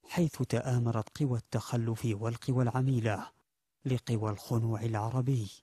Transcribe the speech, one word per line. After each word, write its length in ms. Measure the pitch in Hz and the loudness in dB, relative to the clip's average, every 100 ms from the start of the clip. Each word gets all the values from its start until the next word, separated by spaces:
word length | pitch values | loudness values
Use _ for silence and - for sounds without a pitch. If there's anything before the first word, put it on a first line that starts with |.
حيث 380 | - - 165 - | -4 0 0 0
تآمرت 800 | 127 120 - 123 117 110 - - | -2 0 2 2 2 0 -2 -2
قوى 140 | 147 120 | -2 -2
التخلف 680 | - - - 120 117 113 120 | -2 -4 -2 -2 0 0 -2
والقوى 520 | 104 117 117 - 127 | 0 -2 -4 0 2
العميلة 680 | 120 127 131 127 113 101 - _ _ _ _ _ 131 | 2 2 2 2 2 0 -6 _ _ _ _ _ -2
لقوى 460 | 127 - 113 107 | -2 0 0 0
الخنوع 500 | 101 - 120 113 110 | -4 -2 0 2 0
العربي 680 | 113 110 110 127 123 135 101 - | 0 -2 0 0 2 0 -2 -10